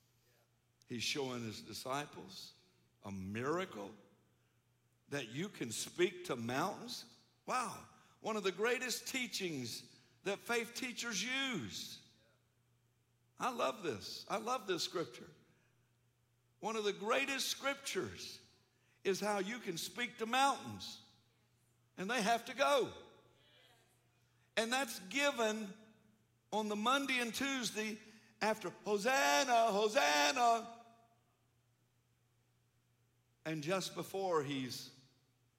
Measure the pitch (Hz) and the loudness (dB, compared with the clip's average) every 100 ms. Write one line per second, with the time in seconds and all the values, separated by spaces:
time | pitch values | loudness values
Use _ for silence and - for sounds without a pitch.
0 | _ _ _ _ _ _ _ _ - 120 | _ _ _ _ _ _ _ _ -8 -4
1 | - 147 131 123 110 98 - 101 127 139 | 0 0 -2 -2 -6 -8 -10 -8 -4 -4
2 | 147 - - - - - _ _ _ _ | -4 -10 -14 -14 -16 -18 _ _ _ _
3 | 104 98 95 110 135 175 190 208 202 104 | -10 -6 -4 -2 0 0 -2 -8 -12 -12
4 | - _ _ _ _ _ _ _ _ _ | -20 _ _ _ _ _ _ _ _ _
5 | - 139 117 131 196 - 123 107 - - | -6 -6 -4 -4 -6 -6 -6 -6 -4 2
6 | 180 180 - 120 117 131 185 202 233 - | 0 0 -6 -4 -2 0 0 -4 -8 -10
7 | - - _ _ - 247 214 - - - | -12 -20 _ _ -4 -2 -2 -6 -16 -20
8 | - _ 202 220 190 175 233 247 247 - | -20 _ -4 0 0 2 2 2 0 -4
9 | - 262 233 - 180 139 117 - - - | -4 -4 -2 -2 -2 -2 -4 -8 -12 -20
10 | _ _ 190 196 - 233 226 - 254 220 | _ _ -4 -4 -2 -2 -2 -4 -6 -4
11 | 233 190 233 262 269 196 104 - - - | -4 -2 -2 0 0 -2 -4 -8 -10 -14
12 | - _ _ _ _ _ _ _ _ _ | -18 _ _ _ _ _ _ _ _ _
13 | _ _ _ - 220 240 262 226 165 101 | _ _ _ -6 -4 0 0 0 -4 -4
14 | - - - 196 220 254 196 165 - 175 | -6 -10 -6 -4 -2 -2 -2 -2 -2 -4
15 | 151 - - - - _ _ _ _ _ | -6 -8 -18 -20 -20 _ _ _ _ _
16 | _ _ _ _ _ _ 208 220 208 175 | _ _ _ _ _ _ -4 0 0 0
17 | 208 269 277 269 - - 269 277 - 185 | 2 2 2 0 -2 -2 -2 -2 -4 -2
18 | 110 87 - - - _ _ _ _ _ | -4 -6 -12 -14 -20 _ _ _ _ _
19 | - 185 202 202 190 240 208 165 - 233 | -2 0 0 0 -2 -6 -6 -6 -6 -4
20 | 240 233 226 254 277 226 123 98 - - | -6 -4 0 4 4 2 -4 -10 -10 -14
21 | - _ _ _ _ _ _ _ _ - | -18 _ _ _ _ _ _ _ _ -8
22 | 190 240 196 233 226 240 277 277 180 - | -2 0 2 2 0 2 4 6 4 -4
23 | - - - _ _ - - _ _ _ | -18 -20 -20 _ _ -20 -20 _ _ _
24 | _ _ _ _ _ - 226 262 277 - | _ _ _ _ _ 0 2 2 0 -4
25 | 185 269 285 240 220 220 202 - - - | -4 2 2 4 2 0 -4 -12 -20 -20
26 | _ _ _ _ _ 208 214 208 226 277 | _ _ _ _ _ -2 0 0 4 4
27 | 269 247 233 - 277 269 196 208 214 214 | 4 2 0 0 0 0 -2 -2 -4 -6
28 | - - - - 208 214 175 - 202 208 | -12 -20 -20 -2 0 0 -4 -6 0 2
29 | 220 269 285 285 262 233 226 196 214 254 | 4 4 6 6 6 6 6 6 4 6
30 | 294 294 285 269 240 226 220 - - - | 6 6 6 6 6 6 2 -12 -20 -20
31 | _ _ _ _ _ _ _ _ _ _ | _ _ _ _ _ _ _ _ _ _
32 | _ _ _ _ _ _ _ _ _ _ | _ _ _ _ _ _ _ _ _ _
33 | _ _ _ _ 160 160 147 190 - 175 | _ _ _ _ -6 -4 0 0 -2 -6
34 | 156 190 190 160 139 139 127 - - - | -6 -2 2 4 2 -2 -4 -6 -12 -18
35 | - _ _ _ _ | -20 _ _ _ _